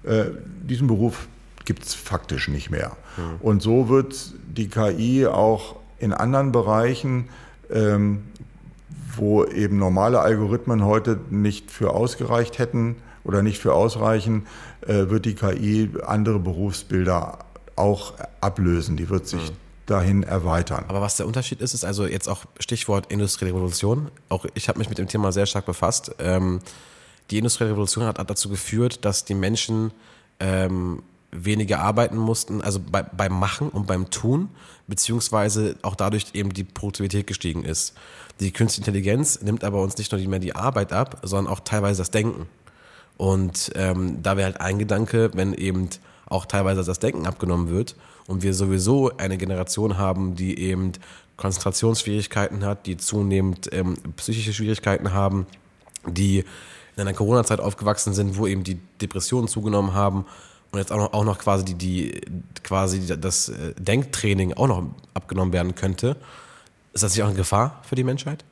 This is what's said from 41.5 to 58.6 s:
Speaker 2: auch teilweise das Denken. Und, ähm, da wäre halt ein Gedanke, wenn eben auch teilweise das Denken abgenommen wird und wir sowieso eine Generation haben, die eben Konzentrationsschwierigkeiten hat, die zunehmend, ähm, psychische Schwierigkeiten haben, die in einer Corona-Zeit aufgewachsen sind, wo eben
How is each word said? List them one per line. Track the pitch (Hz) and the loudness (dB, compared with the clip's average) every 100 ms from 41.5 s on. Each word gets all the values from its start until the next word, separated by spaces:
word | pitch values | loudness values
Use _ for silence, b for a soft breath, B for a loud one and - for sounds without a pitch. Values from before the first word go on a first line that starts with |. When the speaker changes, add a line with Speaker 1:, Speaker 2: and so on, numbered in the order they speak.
Speaker 2:
auch | 98 | -6
teilweise | - 107 101 95 | -2 0 0 0
das | 90 | 0
Denken. | 110 110 - 85 _ - B B B B - | 0 0 -4 -12 _ -20 B B B B -2
Und, | 95 95 92 - - - | 2 2 2 -2 -6 -2
ähm, | 92 92 92 65 | 0 0 -2 -2
da | 92 98 | 0 0
wäre | 95 | 0
halt | 95 | -2
ein | 92 101 | -2 -2
Gedanke, | 104 101 113 117 110 | 0 0 2 2 2
wenn | 92 98 | 2 -2
eben | - 95 92 92 - B B B | 0 -2 0 -2 -6 B B B
auch | 92 - | -6 0
teilweise | 101 95 95 | 0 2 2
das | 90 90 | 0 0
Denken | 110 - 82 | -2 0 -4
abgenommen | - 90 87 85 | -2 0 0 2
wird | 90 123 - B B - | 0 -2 -8 B B -6
und | 92 | -2
wir | 98 | 0
sowieso | 92 98 95 95 139 135 - | 2 2 2 4 4 2 0
eine | 95 95 | -4 -2
Generation | 90 92 90 - 107 92 | -2 -2 -2 0 0 2
haben, | 98 92 92 87 | 0 0 -2 -2
die | 92 - | -4 -2
eben | 92 92 92 87 B B B - | -2 0 -2 -4 B B B -6
Konzentrationsschwierigkeiten | 98 95 98 - 113 113 104 104 101 107 101 101 | -4 -2 -2 2 2 2 0 -2 0 0 -2 -2
hat, | 101 101 95 | -4 -4 -6
die | 85 | -6
zunehmend, | - 104 101 98 95 90 - | -2 0 2 2 2 -2 -4
ähm, | 92 90 90 - 78 | -2 -2 -2 -8 -10
psychische | - 113 107 | -4 -2 -2
Schwierigkeiten | 104 107 107 104 95 98 | -2 -2 0 0 0 0
haben, | 95 98 98 92 - _ _ - - - | 2 2 0 -4 -12 _ _ -20 -12 -6
die | 87 98 95 92 B B B B - | 0 2 2 0 B B B B -6
in | |
einer | 98 | -4
Corona-Zeit | 98 104 123 110 107 | 0 4 4 4 0
aufgewachsen | 101 101 104 104 - | 0 0 0 0 0
sind, | 98 101 95 | 0 0 0
wo | 104 | 0
eben | 98 | 0